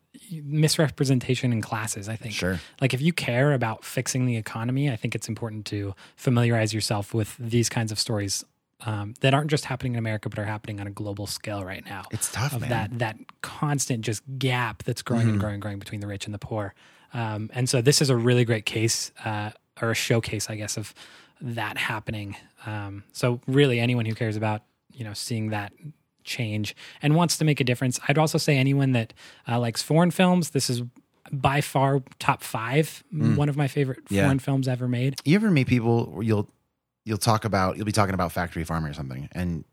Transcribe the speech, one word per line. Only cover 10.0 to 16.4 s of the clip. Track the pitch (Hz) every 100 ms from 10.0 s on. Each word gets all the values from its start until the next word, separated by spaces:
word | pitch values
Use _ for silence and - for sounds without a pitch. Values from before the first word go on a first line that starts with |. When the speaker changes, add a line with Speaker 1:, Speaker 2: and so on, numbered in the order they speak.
| 113 107 -
Speaker 1:
but | 104
are | 104
happening | 107 - 101
on | 101
a |
global | 101 104 101 101
scale | - - 98 92
right | 95 -
now. | 98 92
Speaker 2:
It's | 110 -
tough, | - 135
Speaker 1:
Of | 123
Speaker 2:
man. | 117
Speaker 1:
that, | 120 101 120
that | 117 107 - -
constant | - - 151 143 - 120
just | 110 107 - 131
gap | 131 123 120 104
that's | - 117
growing | - 120
and | 117
Speaker 2:
Mm-hmm. | 107
Speaker 1:
growing | 104 101
and |
growing | 104 101
between | 101 107
the | 104
rich | 101 -
and |
the |
poor. | 107